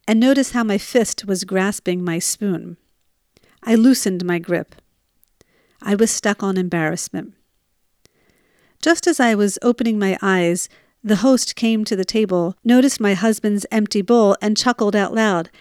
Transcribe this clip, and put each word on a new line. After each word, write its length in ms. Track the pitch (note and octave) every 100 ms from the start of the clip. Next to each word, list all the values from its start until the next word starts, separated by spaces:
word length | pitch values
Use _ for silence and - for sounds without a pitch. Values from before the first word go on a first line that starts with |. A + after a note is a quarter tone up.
| -
and 120 | A3
noticed 340 | B3+ C#4 C4
how 100 | B3
my 140 | A3 G3
fist 480 | - A#3+ G#3 - G3
was 180 | F#3+
grasping 600 | F#3 F#3+ G3 G3+ - F3+
my 140 | F3 E3
spoon. 600 | - - G#3 F3 F3 F3 _ _ _ _ _ _ _ _
I 140 | A3+ A3
loosened 500 | B3 B3+ G3 F#3 F3
my 140 | F3
grip. 360 | E3+ F3 - - _ _ _ _ _ _ _ _ _ -
I 120 | D4+
was 160 | G3+ A3+
stuck 320 | - G#3 G3+
on 160 | G3 F#3
embarrassment. 760 | F3+ E3+ D#3 E3+ - - - _ _ _ _ _ _ _ _ _ _ _ _ _ _ _
Just 240 | D#4 E4+ F4
as 140 | D#4
I 160 | A#3+ G#3
was 240 | G#3 -
opening 380 | A#3+ A#3+ A#3 G#3+
my 180 | G3 F#3
eyes, 480 | G3 F#3 E3+ F3 - _ _ _
the 140 | G#3 G3+
host 380 | B3+ B3+ - -
came 280 | A3+ A3
to 120 | G#3+ F#3+
the 100 | F#3
table, 500 | G#3+ G#3+ F3+ E3+ -
noticed 380 | A3+ B3 C4+ -
my 120 | G#3
husband's 520 | F#3 A3 G#3+ G#3+ G#3 -
empty 320 | A3 G#3 G#3
bowl, 340 | F#3+ A#3+ G3+ -
and 160 | G#3 G#3+
chuckled 380 | B3 A#3+ G#3 G3+
out 180 | G3
loud, 360 | A3 G#3+ F3 E3 _